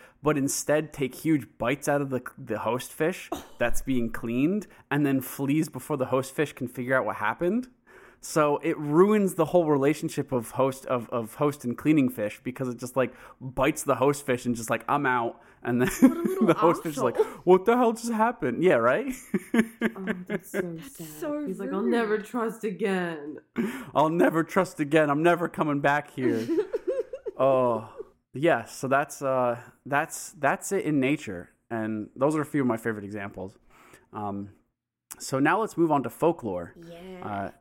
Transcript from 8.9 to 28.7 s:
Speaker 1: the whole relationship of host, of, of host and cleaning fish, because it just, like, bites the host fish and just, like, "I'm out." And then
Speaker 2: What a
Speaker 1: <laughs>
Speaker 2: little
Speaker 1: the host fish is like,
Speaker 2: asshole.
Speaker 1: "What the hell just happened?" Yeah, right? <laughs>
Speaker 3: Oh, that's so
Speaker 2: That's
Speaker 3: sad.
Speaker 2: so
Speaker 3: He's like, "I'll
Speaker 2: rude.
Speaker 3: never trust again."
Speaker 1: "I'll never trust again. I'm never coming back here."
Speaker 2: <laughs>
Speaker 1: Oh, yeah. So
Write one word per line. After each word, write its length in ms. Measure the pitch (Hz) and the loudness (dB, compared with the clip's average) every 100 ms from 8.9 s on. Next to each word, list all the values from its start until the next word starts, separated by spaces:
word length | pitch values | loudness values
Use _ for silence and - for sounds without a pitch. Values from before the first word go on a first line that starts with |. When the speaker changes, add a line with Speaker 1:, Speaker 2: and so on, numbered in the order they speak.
| 156 202 214 190 | 6 6 6 2
Speaker 1:
the 100 | - | 2
whole 220 | 156 180 156 | 2 4 4
relationship 680 | 143 139 151 143 - 135 | 4 4 2 -4 -4 -2
of 200 | 127 117 | -2 -4
host, 320 | - 135 131 - | 0 0 0 -4
of, 220 | 127 110 | -4 -2
of 240 | 120 113 | -4 -4
host 300 | - 147 143 | 0 0 0
and 120 | 123 120 | -6 -2
cleaning 300 | 147 156 127 | 2 4 4
fish, 320 | - 104 - | 0 -6 -6
because 240 | 127 127 127 | -10 -6 -6
it 100 | 120 | -6
just, 180 | 123 135 | -6 -2
like, 160 | 120 - - - | -2 -4 -20 -16
bites 420 | 131 123 135 156 | -10 -2 0 0
the 120 | 139 123 | -2 2
host 280 | 135 143 | 2 0
fish 220 | - 123 127 | -2 -2 -2
and 100 | 117 | -4
just, 140 | 113 | -2
like, 120 | 117 - | -4 0
"I'm 160 | 143 | 0
out." 380 | 135 123 117 - - _ | 2 0 -2 -6 -20 _
And 200 | - 123 | -2 2
then 60 | 123 | 2
Speaker 2:
What 280 | - 170 330 | 6 4 4
a 40 | |
Speaker 1:
<laughs> 20 | |
Speaker 2:
little 240 | 339 381 180 | -4 0 2
Speaker 1:
the 80 | |
host 280 | 156 170 160 | 4 4 2
fish 120 | 165 143 | -2 -2
is 60 | |
like, 140 | 120 117 | -2 0
Speaker 2:
asshole. 160 | 214 - | -2 0
Speaker 1:
"What 220 | 180 185 185 | 4 4 6
the 100 | 247 | 4
hell 160 | 233 | 4
just 180 | 226 233 | 2 -4
happened?" 520 | 220 226 240 123 120 | 0 0 0 -2 2
Yeah, 120 | 175 127 | 4 6
right? 360 | 117 151 269 254 - | 4 2 0 -8 -4
<laughs> 260 | 190 - | -4 0
Speaker 3:
Oh, 520 | 233 220 - 226 202 190 185 180 | 0 0 -2 -6 -4 -6 -6 -6
that's 260 | 196 - | -8 -6
so 100 | 202 | -6
Speaker 2:
That's 340 | 180 165 - - | -6 -8 -14 -14
Speaker 3:
sad. 100 | 160 - | -14 -8
Speaker 2:
so 260 | 311 294 285 | -6 -6 -6
Speaker 3:
He's 120 | 185 | -8
like, 100 | 254 | -6
"I'll 120 | 190 | -4
Speaker 2:
rude. 80 | 233 | 0
Speaker 3:
never 260 | 233 220 214 | 0 0 -2
trust 480 | 196 247 226 226 | -4 -4 -4 -4
again." 760 | 220 175 202 185 175 160 147 143 _ - 220 262 214 | -8 -4 -2 -2 -2 -6 -10 -14 _ -6 -4 -6 -4
Speaker 1:
"I'll 140 | - 156 | 2 4
never 340 | 170 - 160 | 4 4 2
trust 380 | 160 190 180 - | 0 0 0 -2
again. 300 | 143 160 151 | 2 4 4
I'm 120 | 143 | 4
never 240 | 170 170 160 | 4 4 0
coming 340 | - 156 143 | -2 0 2
back 300 | 143 147 - | 2 2 -2
here." 320 | - 127 113 240 | -2 0 0 0
Speaker 2:
<laughs> 60 | 330 381 - - 523 - 539 440 - | -2 -2 -4 -4 -4 -6 -8 -10 0
Speaker 1:
Oh, 520 | 135 131 123 113 113 - - _ _ | 4 4 2 0 -4 -16 -18 _ _
yeah. 320 | 127 165 123 | 0 2 2
So 220 | 107 | 0